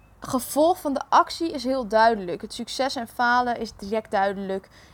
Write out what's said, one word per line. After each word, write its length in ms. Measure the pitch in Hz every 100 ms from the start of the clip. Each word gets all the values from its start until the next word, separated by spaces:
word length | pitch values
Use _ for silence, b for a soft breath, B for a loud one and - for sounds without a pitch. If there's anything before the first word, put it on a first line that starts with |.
| _ -
gevolg 600 | - 247 - 269 320 359
van 120 | 302
de 80 | 262 -
actie 420 | - 349 - 330
is 120 | 285
heel 240 | 240 269 208
duidelijk. 540 | 220 226 220 175 160
Het 120 | 214
succes 420 | - 233 - 269 277
en 120 | 226
falen 520 | - 240 247 247 233
is 160 | 220 -
direct 360 | 196 220 -
duidelijk. 560 | 208 196 196 190 190 - B B